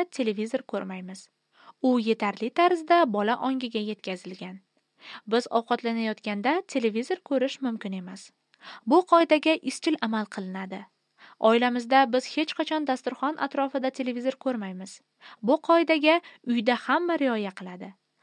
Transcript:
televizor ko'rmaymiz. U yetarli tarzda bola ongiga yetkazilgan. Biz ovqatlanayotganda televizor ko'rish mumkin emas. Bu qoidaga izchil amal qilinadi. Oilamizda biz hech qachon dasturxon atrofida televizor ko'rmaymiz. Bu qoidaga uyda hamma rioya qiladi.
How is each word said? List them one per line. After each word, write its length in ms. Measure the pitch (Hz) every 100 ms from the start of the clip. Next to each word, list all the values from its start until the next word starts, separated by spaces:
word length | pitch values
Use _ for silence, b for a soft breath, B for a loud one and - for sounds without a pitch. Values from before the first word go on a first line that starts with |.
| 349
televizor 500 | - 226 208 220 262
ko'rmaymiz. 580 | - 202 190 185 185 190 - _ _ B B _
U 120 | 262 247
yetarli 500 | 220 220 208 202 233
tarzda 520 | - 349 359 311 339 302
bola 280 | 202 208 240
ongiga 420 | 262 262 247 226
yetkazilgan. 760 | 214 208 - 185 180 185 185 190 _ _ _ B B B
Biz 200 | - 226 240
ovqatlanayotganda 1120 | 233 226 240 233 226 220 214 214 208 226 339 392
televizor 520 | 277 226 214 254 370
ko'rish 420 | - 269 262 -
mumkin 320 | 262 226 202
emas. 380 | 190 180 190 - _ _ B B B 220
Bu 200 | 311 359
qoidaga 480 | 339 330 311 311 320
izchil 340 | - - - 311
amal 260 | 226 220 208
qilinadi. 560 | - 185 190 190 190 202 _ _ B B B
Oilamizda 600 | 220 233 247 240 233 262 269
biz 200 | 254 -
hech 240 | - 311
qachon 320 | - 311 311 277
dasturxon 480 | 254 - 247 269 320
atrofida 520 | 277 285 269 277 262
televizor 460 | 262 254 247 254 262
ko'rmaymiz. 480 | 269 240 190 185 190 - _ _ B B
Bu 140 | 214 294
qoidaga 540 | - 339 330 320 302 339 B B -
uyda 280 | 240 220 240
hamma 400 | - 294 349 330
rioya 320 | 269 220 202
qiladi. 380 | 190 185 180 190 - _ B